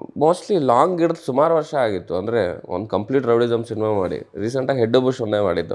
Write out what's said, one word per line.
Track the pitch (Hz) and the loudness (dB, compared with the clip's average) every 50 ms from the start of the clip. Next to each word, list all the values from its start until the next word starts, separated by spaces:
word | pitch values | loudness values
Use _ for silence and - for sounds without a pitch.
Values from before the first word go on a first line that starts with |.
| - - - - | -16 -12 -4 0
mostly | 143 160 180 - - - 208 170 | 2 2 2 0 -2 -2 0 2
ಲಾಂಗ್ | 139 123 117 123 156 185 185 165 | 2 4 4 4 4 4 2 0
ಹಿಡ್ದು | 165 165 - - - | 0 0 0 -4 -6
ಸುಮಾರು | - 123 131 151 165 165 | -2 0 2 2 4 2
ವರ್ಷ | 160 151 - 156 | 0 0 -2 -2
ಆಗಿತ್ತು. | 143 123 110 101 90 87 - 82 | 0 0 0 0 -4 -6 -4 -4
ಅಂದರೆ | 92 95 110 117 113 95 87 78 - - - 90 | -4 -4 -2 0 0 0 0 -4 -8 -10 -8 -6
ಒಂದು | 90 107 | -6 -4
ಕಂಪ್ಲೀಟ್ | 110 98 92 107 - 131 139 123 | -2 -4 -4 -2 0 -2 0 2
ರೌಡಿಸಮ್ | 120 117 117 120 117 117 113 113 | 2 2 2 2 2 0 -2 -4
ಸಿನಿಮಾ | - 110 104 107 107 107 | -6 -6 -4 -2 -2 0
ಮಾಡಿ, | 101 90 85 80 | 0 -2 -2 -4
ರೀಸೆಂಟಾಗಿ | - - - - - 101 117 131 135 131 131 135 131 | -6 -10 -12 -10 -6 -6 -4 -4 -2 -2 -2 0 0
ಹೆಡ್ | 113 113 120 | 0 2 2
ಬುಷ್ | 131 127 131 127 123 | 2 2 2 0 -2
ಒಂದೇ | 117 104 107 104 | -2 -2 0 0
ಮಾಡಿದ್ದು, | 104 92 85 85 82 80 - | 2 2 0 0 -2 -4 -8